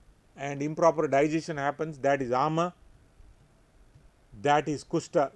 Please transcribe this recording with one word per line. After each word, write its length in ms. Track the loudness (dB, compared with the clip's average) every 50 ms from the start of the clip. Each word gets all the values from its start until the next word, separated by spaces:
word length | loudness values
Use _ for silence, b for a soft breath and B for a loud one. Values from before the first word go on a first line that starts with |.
| -20 _ _ _ _ _ _
and 260 | -12 -10 -8 -6 -4 -4
improper 460 | -4 -2 2 2 2 4 2 2 2
digestion 480 | 4 4 4 4 2 -2 -4 -4 -6
happens, 400 | -4 -2 -2 -2 -4 -6 -8 -6 -2
that 220 | 0 0 0 0
is 120 | 0 0 0
Ama, 420 | 0 0 2 2 0 0 -2 -4 _ -18 -20 -20 _ _ _ _ -20 -20 -20 -20 -20 -20 _ _ _ _ _ _ _ -20 _ -20 -20 -20 -20 _ _ _ _ -14 -4 0
that 260 | 2 2 2 2 0
is 160 | -4 -6 -6
Kusta, 460 | -4 -4 -4 -4 -2 0 0 0 0 -2